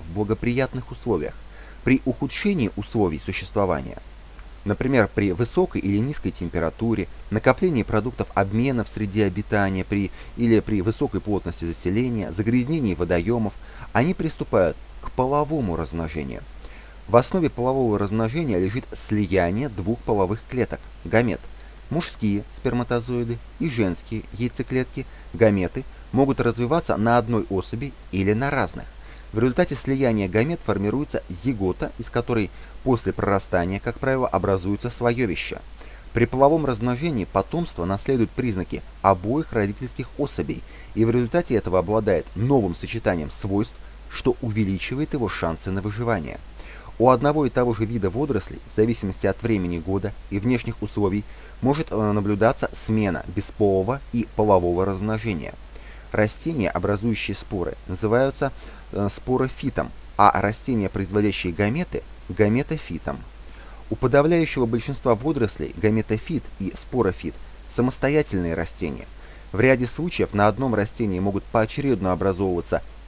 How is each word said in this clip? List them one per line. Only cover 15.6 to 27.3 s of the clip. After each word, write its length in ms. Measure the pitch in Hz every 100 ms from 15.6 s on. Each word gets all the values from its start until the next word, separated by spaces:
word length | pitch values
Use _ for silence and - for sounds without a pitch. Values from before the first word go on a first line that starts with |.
| 107 80
размножению. 680 | 80 82 80 80 69 53 - - - - - - -
В 80 | 120
основе 320 | - 190 151
полового 500 | - 123 135 123 101
размножения 580 | 101 110 113 143 156 90
лежит 280 | 92 120 -
слияние 720 | - - 104 95 92 87 101 143
двух 320 | 104 92 120
половых 400 | - 107 90 107 -
клеток – 300 | 123 110 - - -
гамет. 380 | 82 110 120 82 - - - - -
Мужские 560 | 147 - - 107 101 - -
сперматозоиды 800 | 131 120 120 120 117 120 117 117 - -
и 100 | 165
женские 540 | 117 98 85 - 110 -
яйцеклетки, 760 | - 120 - 123 127 127 - 127 - -
гаметы, 500 | - 110 101 87 131 - - -
могут 260 | 123 139 123
развиваться 560 | 156 117 120 165 - 92
на 220 | 113 120
одной 280 | 113